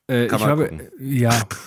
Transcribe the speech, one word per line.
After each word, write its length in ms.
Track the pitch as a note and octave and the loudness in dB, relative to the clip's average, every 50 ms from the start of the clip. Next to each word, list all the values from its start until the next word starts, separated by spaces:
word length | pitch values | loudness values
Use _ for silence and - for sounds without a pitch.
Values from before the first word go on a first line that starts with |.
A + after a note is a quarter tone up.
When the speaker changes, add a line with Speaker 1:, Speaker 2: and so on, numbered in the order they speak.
| _ | _
Speaker 1:
Äh, 180 | - C3 A#2+ A#2+ | -2 0 0 2
Speaker 2:
Kann 100 | A2+ - | 2 0
Speaker 1:
ich 40 | G#2+ | 0
Speaker 2:
man 80 | G#2+ C#3 | 2 2
Speaker 1:
habe, 120 | D3 D#3 D3 - | 2 2 0 -2
Speaker 2:
gucken. 120 | - D#2+ - - - E4 | -4 -8 -14 -16 -16 -12
Speaker 1:
ja, 400 | C3+ C3+ C#3+ B2 A#2+ A#2 A#2 A#2 G#2+ - - - - | -6 -2 0 2 4 4 4 2 0 -4 -8 -10 -6